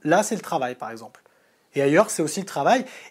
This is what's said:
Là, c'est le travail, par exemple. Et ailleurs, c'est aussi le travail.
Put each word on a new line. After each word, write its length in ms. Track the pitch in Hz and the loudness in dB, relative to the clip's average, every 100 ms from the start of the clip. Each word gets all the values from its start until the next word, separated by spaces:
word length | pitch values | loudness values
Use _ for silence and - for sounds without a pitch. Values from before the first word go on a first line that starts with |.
Là, 180 | 151 175 | 2 2
c'est 140 | 214 208 | 2 -4
le 40 | |
travail, 360 | - 170 123 127 | -4 -4 -4 -8
par 140 | 110 | -12
exemple. 300 | 113 113 - _ _ _ _ _ | -14 -18 -20 _ _ _ _ _
Et 80 | 143 | 0
ailleurs, 260 | 139 156 214 | 4 4 4
c'est 140 | - | 0
aussi 180 | 156 196 | -4 -4
le 60 | 190 | -6
travail. 380 | - 143 254 - - - | -2 2 2 0 -12 -12